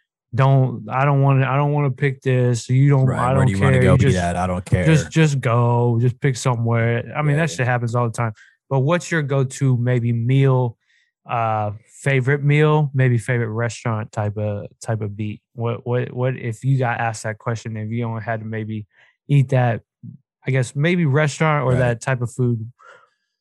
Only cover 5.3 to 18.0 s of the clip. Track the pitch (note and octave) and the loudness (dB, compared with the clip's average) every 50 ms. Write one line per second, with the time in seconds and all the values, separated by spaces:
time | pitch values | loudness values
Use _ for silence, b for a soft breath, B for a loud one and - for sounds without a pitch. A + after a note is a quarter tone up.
5.3 | C#3+ C3 - B2+ A#2 A#2+ A#2+ A#2+ A#2+ A#2+ A#2+ A#2+ A#2+ A#2 A#2+ B2 A#2+ - - C#3+ | 2 0 0 0 2 2 2 2 2 2 2 2 2 2 2 0 0 0 -2 -2
6.3 | B2+ - - C3+ B2 A#2 A#2 A2+ A#2 A#2 A2+ A#2 A#2 A#2 - A#2+ - C#3+ D3+ D3+ | -2 0 -2 -2 -2 0 0 0 0 0 2 0 0 -2 -4 -6 -6 -2 0 0
7.3 | C#3+ D3+ E3+ D#3 - - B2+ B2 B2 A#2+ A#2+ A#2 A2+ A#2+ A#2+ A#2 A2 - A#2+ A2+ | 0 0 0 -2 -2 -2 -2 -2 0 -2 -2 -2 -2 0 -2 -2 -2 -4 -4 -4
8.3 | G#2 b b b b b _ _ C#3 C3+ B2+ D3 F3 F3 - - E3+ E3 D3 C3 | -6 b b b b b _ _ -2 -2 0 0 0 -2 -2 -2 -4 -2 -2 0
9.3 | C#3+ C#3 C3+ C3+ - - C#3+ C3 B2+ A#2 A#2+ B2 B2+ B2 A#2 A#2+ A#2 A#2 A2+ B2 | 0 -2 -2 -2 -2 -2 0 0 0 0 0 0 0 0 0 -2 -2 -2 0 0
10.3 | C3+ C3+ C3+ C3+ C3 B2+ B2+ A#2+ - _ _ _ _ _ _ _ _ _ _ - | 2 4 4 4 2 2 0 -2 -6 _ _ _ _ _ _ _ _ _ _ -8
11.3 | B2 A#2 A2+ A2 A2 G#2+ G#2+ G#2 G#2 G#2+ - _ _ - - C#3 C#3 C3+ B2 C3 | -4 -4 -2 -2 -2 -2 -2 -4 -6 -10 -16 _ _ -8 -4 -2 0 0 2 0
12.3 | C#3+ D3 C#3 D3 D3 D3 D3+ D3+ D3+ D3+ D3+ C#3 C#3 C3 C3 B2+ A#2+ A#2 - - | 0 0 2 2 4 4 4 4 4 2 2 0 0 0 2 2 2 0 0 -2
13.3 | B2+ A#2+ A#2 A2 G#2+ A2+ A#2 A#2+ - - - A#2+ A2+ G#2+ A2 - - A2+ G#2+ G#2 | -2 -2 -2 -4 -4 -4 -4 -4 -6 -6 -4 -4 -4 -4 -4 -6 -6 -4 -4 -4
14.3 | G2+ G#2 G#2 G#2+ G#2 G2+ D#2 - - _ - - A2+ G#2+ A2 G#2 G2+ G2+ G#2+ G#2 | -4 -4 -4 -4 -4 -6 -8 -12 -16 _ -8 -6 -6 -4 -6 -8 -8 -8 -8 -8
15.3 | G#2 - _ _ _ B2 A2+ A#2 A#2 - - A#2+ A#2+ B2 - - - B2 B2 C3 | -8 -10 _ _ _ -8 -6 -6 -6 -6 -6 -4 -4 -2 -4 -4 -6 -4 -4 -4
16.3 | B2+ - - A#2+ A2 - - C3 C#3 B2+ B2+ A#2+ A#2 - A#2 A#2 A2 - - A2 | -4 -4 -6 -8 -8 -4 -2 -2 0 0 0 -2 -2 -2 -4 -4 -4 -6 -8 -8
17.3 | G#2+ - - B2 A#2 A2 - A#2 A2 A2 G#2+ G#2+ A2+ A#2 | -8 -6 -6 -6 -6 -6 -8 -10 -10 -8 -8 -6 -6 -4